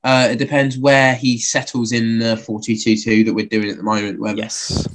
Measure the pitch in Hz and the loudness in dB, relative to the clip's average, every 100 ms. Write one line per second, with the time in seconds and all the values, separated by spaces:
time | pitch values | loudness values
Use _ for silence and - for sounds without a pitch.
0 | 131 131 123 117 139 143 139 127 139 135 | 4 4 4 0 0 0 0 2 4 6
1 | 131 123 131 120 - 139 - 127 113 120 | 4 2 0 0 -2 -4 -4 -4 -2 0
2 | 113 113 113 110 - 107 - 110 117 110 | 0 0 0 -2 -6 -8 -4 -2 2 0
3 | 113 110 110 107 107 110 104 98 104 107 | 2 4 4 0 -2 -2 -2 -6 -2 -2
4 | 104 92 107 104 110 - - - - | -2 -4 -6 -6 -8 -8 -6 -4 -6